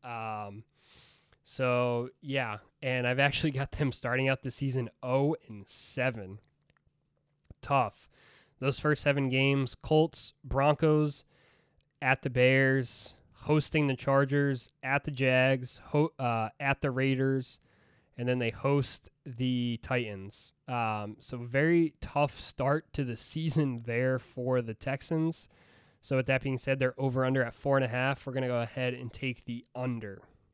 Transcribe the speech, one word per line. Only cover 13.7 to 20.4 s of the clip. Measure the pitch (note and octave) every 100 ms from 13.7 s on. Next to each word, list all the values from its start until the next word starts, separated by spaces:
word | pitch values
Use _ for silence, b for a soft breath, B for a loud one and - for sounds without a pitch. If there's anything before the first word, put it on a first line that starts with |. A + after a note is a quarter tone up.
| D#3 D3
the | B2+
Chargers, | - C3+ C#3 C#3+ C#3+ C3 - _
at | C3 C#3
the | -
Jags, | C3+ C3+ B2+ C3 C3+ B2+ - -
ho-, | D3 D#3+ _
uh, | B2+ A2+ G#2+ -
at | C#3 C#3
the | C#3+
Raiders, | B2+ C3+ C3 C3+ C3+ B2+ - b b b b b -
and | B2
then | B2
they | A#2
host | - C3+ C#3+ C3+ - - _
the | - A#2+ B2+ B2+ A#2+ A#2
Titans. | - B2+ A#2 G2+ G2 -